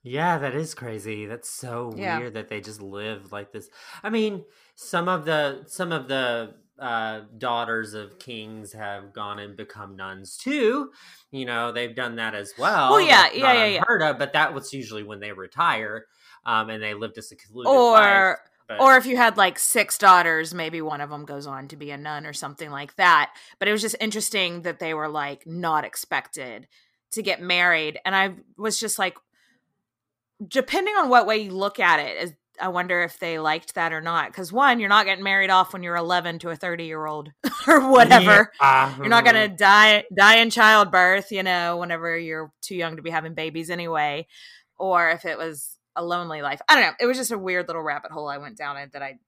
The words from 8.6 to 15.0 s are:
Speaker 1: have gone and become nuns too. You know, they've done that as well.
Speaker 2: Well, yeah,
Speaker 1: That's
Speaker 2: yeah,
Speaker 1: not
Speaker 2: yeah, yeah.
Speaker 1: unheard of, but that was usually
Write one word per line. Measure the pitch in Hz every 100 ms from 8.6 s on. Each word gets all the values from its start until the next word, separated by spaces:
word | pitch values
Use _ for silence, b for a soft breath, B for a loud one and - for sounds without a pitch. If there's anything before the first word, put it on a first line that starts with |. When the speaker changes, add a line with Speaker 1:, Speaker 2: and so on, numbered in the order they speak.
| 101
Speaker 1:
have | 110 101 101 98
gone | - 104 104
and | 101 101
become | 104 107 98 95
nuns | 95 95 98 -
too. | 254 294 220 269 269 b b b b
You | 135 123
know, | 120 120
they've | 117 120 113
done | 120 117
that | 113 104
as | 98 -
well. | 160 196 139
Speaker 2:
Well, | 415
yeah, | 339 226
Speaker 1:
That's | 175 -
Speaker 2:
yeah, |
Speaker 1:
not | 269 240
Speaker 2:
yeah, | 214
yeah. | 185
Speaker 1:
unheard | 190 214
of, | 156 131
but | 139
that | 151 151
was | 139 -
usually | 139 110 107